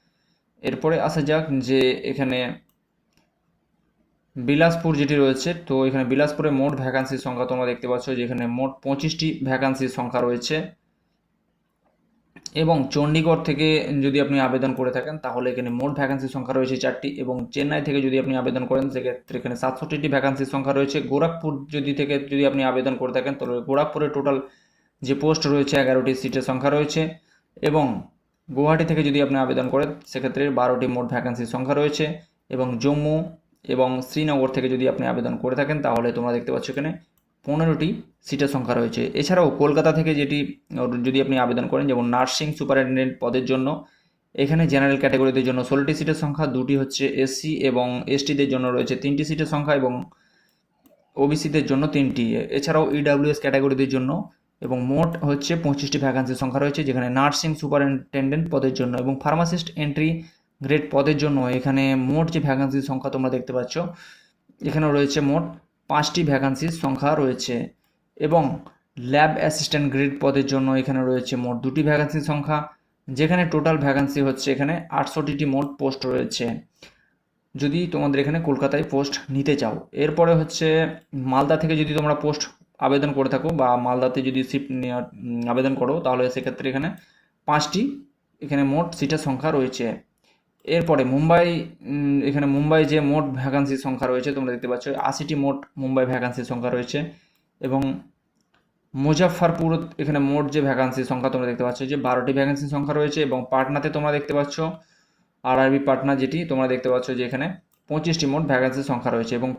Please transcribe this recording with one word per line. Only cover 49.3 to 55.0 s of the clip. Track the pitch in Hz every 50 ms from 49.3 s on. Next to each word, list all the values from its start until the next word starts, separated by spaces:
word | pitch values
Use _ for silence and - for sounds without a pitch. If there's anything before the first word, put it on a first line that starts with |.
| 156 156 156 156 160
সংখ্যা | 147 143 151 147
এবং | 139 131 123 123 127 - - _ _ _ _ _ _ _ _ _ _ _ _ _ _ _ _ _ _ _ _ _ -
ওবিসিদের | 139 143 151 - - 156 147 156 - -
জন্য | 139 135 151 143 -
তিনটি, | 143 135 127 - 123 117 113 113 117 110 - - 139
এছাড়াও | 143 165 151 156 156 131 143 147
ইডাব্লিউএস | 143 147 143 139 147 151 143 147
ক্যাটাগরিদের | - 139 131 139 135 139 135 131 135 131
জন্য | 131 131 127 131 156 185 - - - _ _ _ _ _
এবং | - 123 127 123 123 127
মোট | 139 156